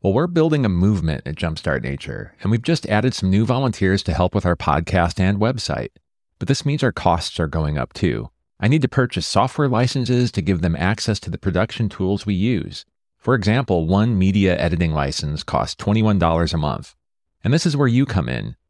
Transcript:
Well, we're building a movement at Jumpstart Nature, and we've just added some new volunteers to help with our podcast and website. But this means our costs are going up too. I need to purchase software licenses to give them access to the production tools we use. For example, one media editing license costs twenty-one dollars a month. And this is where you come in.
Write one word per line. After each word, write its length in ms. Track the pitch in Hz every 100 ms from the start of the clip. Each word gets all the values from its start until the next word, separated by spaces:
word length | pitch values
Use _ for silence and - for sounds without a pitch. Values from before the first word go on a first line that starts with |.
Well, 100 | 104
we're 160 | 107 175
building 380 | 170 160 151 117
a 40 |
movement 560 | 87 95 101 80 71 -
at 100 | 78
Jumpstart 460 | 85 78 - 69
Nature, 540 | 67 69 - 52 - _
and 100 | 95
we've 100 | 113
just 240 | 117 165 -
added 260 | 107 131
some 160 | - 92
new 160 | 98 110
volunteers 580 | 127 135 - 95 98
to 100 | -
help 220 | 82 90 101
with 100 | 90
our 120 | 85
podcast 600 | - 73 85 90 85 -
and 220 | 95 101
website. 500 | 110 131 - 65 58 _ _ _ _ _
But 100 | -
this 160 | 160 143
means 180 | 143
our 80 | 127
costs 480 | - - 87 - -
are 80 | 80
going 300 | 82 76 73
up 160 | 62
too. 360 | - 87 55 57 _ _ _
I 80 | 107
need 140 | 156
to 80 | 131
purchase 360 | - 123 - -
software 440 | - 131 - 143
licenses 600 | 113 127 139 120 123 123
to 80 | -
give 200 | 82 90
them 140 | 85 76
access 460 | 90 110 - 104
to 100 | -
the 60 | 82
production 500 | 98 90 113 - 107
tools 380 | - 95 101 98
we 80 |
use. 520 | 92 110 107 - - - _ _ _
For 160 | -
example, 540 | 123 101 117 127 90 80
one 320 | 95 113 107
media 380 | 92 101 95 87
editing 340 | 87 82 85
license 520 | 76 69 - 76 76
costs 320 | - - - -
twenty-one 440 | - 107 110 98
dollars 340 | 85 82 85
a 40 | 82
month. 380 | 76 52 - _ _ _ _ _ -
And 80 |
this 120 | 156 170
is 120 | 143
where 100 | 135
you 180 | 120 139
come 220 | 98 62
in. 300 | 62 52 - _